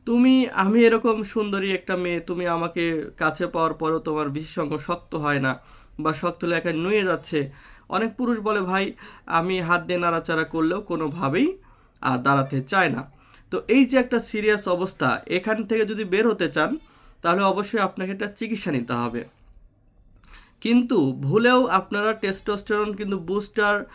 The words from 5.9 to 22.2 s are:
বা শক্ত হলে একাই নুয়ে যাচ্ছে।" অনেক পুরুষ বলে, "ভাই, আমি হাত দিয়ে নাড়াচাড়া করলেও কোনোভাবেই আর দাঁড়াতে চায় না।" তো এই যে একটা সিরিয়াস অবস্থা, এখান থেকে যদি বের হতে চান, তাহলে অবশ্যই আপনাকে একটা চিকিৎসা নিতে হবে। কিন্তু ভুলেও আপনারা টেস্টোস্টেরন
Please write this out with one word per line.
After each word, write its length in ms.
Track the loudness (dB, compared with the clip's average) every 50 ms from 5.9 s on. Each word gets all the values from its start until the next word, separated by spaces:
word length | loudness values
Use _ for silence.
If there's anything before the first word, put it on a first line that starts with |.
| -14 -4
বা 120 | -4 -4 -2
শক্ত 320 | -2 -4 -4 -4 -2 -2
হলে 120 | -2 -2
একাই 160 | 0 -2 -2 -2
নুয়ে 320 | -2 -2 0 0 2 2
যাচ্ছে।" 460 | 2 0 -2 -4 -2 -2 -2 -2 -2 -8 -16 -20 -20 -20 -20 _ _
অনেক 280 | -2 -2 -2 -2 -2
পুরুষ 220 | -2 -2 0 0 0
বলে, 220 | 0 0 0 0
"ভাই, 320 | 0 0 0 0 0 -2 -4 -10 -18 -20 -20 -20 _
আমি 340 | -2 0 0 0 2 0 -2
হাত 220 | 0 2 0 0 0
দিয়ে 140 | 0 -2 0
নাড়াচাড়া 460 | 0 0 0 0 -2 -2 0 0 -2
করলেও 360 | -2 -2 -2 0 0 0 -4
কোনোভাবেই 760 | -4 -6 -4 -4 -2 -4 -4 -2 -2 0 2 2 2 2 0 -4 -12 -20 -20 _ _ _ _ _
আর 180 | -4 -2 -2 0
দাঁড়াতে 440 | 2 2 2 2 2 0 -2 -4 -4
চায় 260 | 0 0 2 2 2
না।" 220 | 0 -4 -6 -10 -16 -20 _ _ -20 -20 -12 _
তো 120 | -6 -6 -2 2
এই 160 | 4 4 4
যে 140 | 6 4 2
একটা 200 | 2 2 0 -2
সিরিয়াস 500 | -2 -2 -6 -2 2 2 0 0 0 -2
অবস্থা, 540 | -2 -2 -2 -6 -4 -2 0 0 0 0 -4
এখান 400 | -4 -4 -2 -2 -2 -2 -2 -2
থেকে 200 | -2 0 0 0
যদি 180 | -2 -2 -6 -4
বের 240 | -2 0 2 2 2
হতে 200 | 2 0 -2 -2
চান, 300 | 0 0 0 0 -2 -6 -8 _ _ _ _ -20 -20 _ -2
তাহলে 200 | 0 2 2 2
অবশ্যই 360 | 2 2 0 -4 -2 0 0
আপনাকে 340 | 0 0 -2 -4 -6 -6 -6
একটা 140 | -6 -6
চিকিৎসা 440 | -8 -6 -8 -6 -6 -6 -4 -4 -2
নিতে 220 | -2 -2 -2 -2 -4
হবে। 320 | -2 -2 -4 -4 -6 -10 -10 _ _ -20 -20 -20 -20 -20 -20 _ _ _ _ _ _ _ _ _ _ -20 -20 -20 -20 -20 _ _ _
কিন্তু 520 | -2 2 4 4 4 4 2 2 2 2 0
ভুলেও 540 | -2 -2 0 2 4 4 6 6 6 4
আপনারা 460 | 4 2 0 0 0 -2 0 0 0 0
টেস্টোস্টেরন 840 | 0